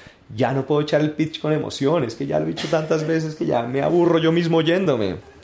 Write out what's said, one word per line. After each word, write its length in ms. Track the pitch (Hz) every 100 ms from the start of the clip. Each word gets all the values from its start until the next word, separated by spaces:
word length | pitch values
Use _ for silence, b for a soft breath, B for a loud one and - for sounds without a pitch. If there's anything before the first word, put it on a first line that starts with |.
| B B - 107
"Ya 180 | 123
no 140 | 135 135
puedo 140 | 147
echar 200 | 147 147
el 120 | 151
pitch 260 | 151 156 -
con 120 | 151
emoción, 500 | 151 104 - 135 170
es 120 | 117 -
que 120 | 139
ya 100 | 151
lo 80 | 156
he 40 |
dicho 180 | 160 151
tantas 400 | 160 156 160 156
veces 260 | 160 160
que 120 | 156 156
ya 180 | 123
me 180 | 120 135
aburro 380 | 151 175 170 170
yo 120 | 160
mismo 300 | 165 165 165
yéndome". 540 | 160 180 180 123 98 85 - -